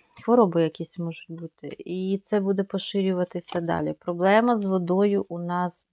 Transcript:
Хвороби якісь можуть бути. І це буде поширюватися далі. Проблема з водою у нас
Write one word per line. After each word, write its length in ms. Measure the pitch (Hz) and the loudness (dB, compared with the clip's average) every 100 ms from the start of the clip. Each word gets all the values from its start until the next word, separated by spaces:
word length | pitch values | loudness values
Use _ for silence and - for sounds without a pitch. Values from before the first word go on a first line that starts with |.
| _ - | _ -8
Хвороби 400 | - 240 196 170 | 2 4 4 4
якісь 340 | 160 - 165 - | 0 -2 -12 -8
можуть 340 | 170 160 - | -8 -8 -14
бути. 440 | 165 160 _ 143 - | -14 -14 _ -14 -14
І 440 | - 185 190 196 - | -8 -6 -2 -4 -2
це 140 | 208 | -2
буде 240 | 196 190 | 0 -2
поширюватися 960 | 196 190 - 202 190 180 180 180 - 175 | -2 -4 -4 0 0 0 -2 -6 -6 -4
далі. 320 | 170 165 151 | -2 -2 -2
Проблема 640 | 151 - 175 185 214 240 226 | -6 -6 0 4 4 4 2
з 80 | 196 | 2
водою 600 | 190 175 185 208 196 196 | 0 2 2 2 2 -2
у 100 | 170 | -6
нас 460 | 175 175 180 - _ | -4 -2 -4 -6 _